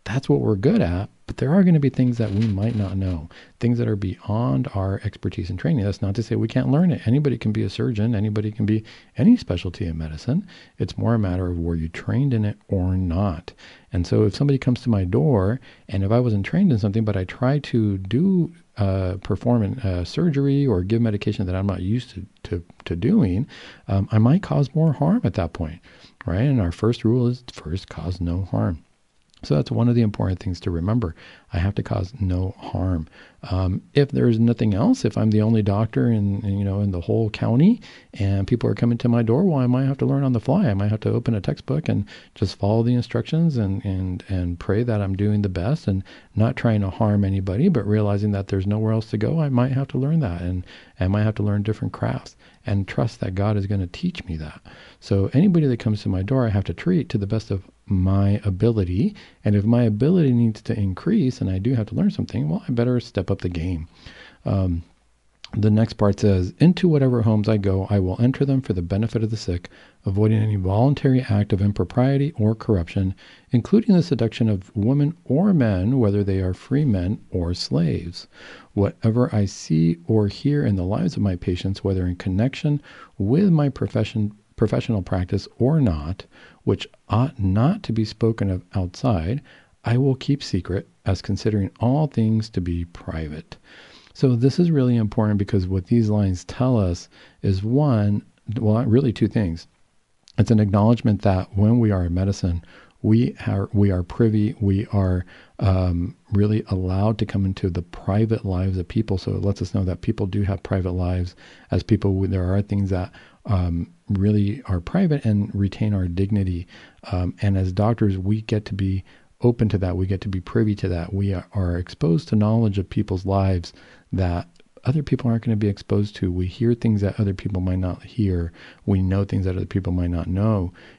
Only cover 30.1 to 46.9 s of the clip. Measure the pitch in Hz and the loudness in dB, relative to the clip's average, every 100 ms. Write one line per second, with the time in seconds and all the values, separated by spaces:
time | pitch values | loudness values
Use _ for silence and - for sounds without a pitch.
30.1 | - 98 90 98 87 - 87 87 120 113 | 0 -2 -2 -4 -6 -4 -2 0 0 -2
31.1 | - - - _ 92 92 104 107 101 90 | -8 -18 -20 _ -2 -2 -2 -4 -4 -4
32.1 | - 92 90 95 - - 95 92 85 78 | -4 -2 0 -2 -6 -8 -4 -2 -2 -4
33.1 | - - - - 92 92 95 - 147 139 | -14 -20 -16 -6 -2 0 -2 -2 0 0
34.1 | 135 123 113 117 117 110 104 202 262 - | 2 2 4 2 2 0 2 2 2 0
35.1 | - 110 107 107 113 104 101 110 135 123 | 0 2 2 2 2 2 0 0 0 0
36.1 | 110 101 101 104 98 98 98 101 90 87 | 2 0 -2 -2 -2 -2 0 -2 -2 -2
37.1 | 110 110 - 110 117 180 240 - - - | 0 0 -2 0 4 4 2 -4 -20 -18
38.1 | - 98 98 95 117 113 107 120 120 120 | -4 -2 0 0 0 0 0 0 0 2
39.1 | 117 113 120 196 143 123 127 135 139 123 | 2 2 2 2 2 2 2 0 0 0
40.1 | 139 135 120 - 170 165 98 104 107 107 | 0 0 0 0 0 2 0 0 0 0
41.1 | 113 120 110 90 147 - 143 131 107 104 | -2 0 -2 -2 -6 -4 -4 -2 -2 -4
42.1 | - - - 98 - 101 113 117 123 117 | -10 -18 -4 -4 -2 0 2 2 0 0
43.1 | 113 - 160 170 127 98 98 101 92 95 | -4 -2 0 2 2 -2 -2 -4 -4 -4
44.1 | 90 - 95 87 87 - 101 120 107 98 | -6 -4 -4 -2 -4 -2 0 0 -2 -2
45.1 | 95 104 104 101 90 95 156 - 98 - | 0 0 2 0 -2 -2 -2 -2 -4 -4
46.1 | - - - 110 131 120 107 98 | -18 -8 0 0 2 0 2 0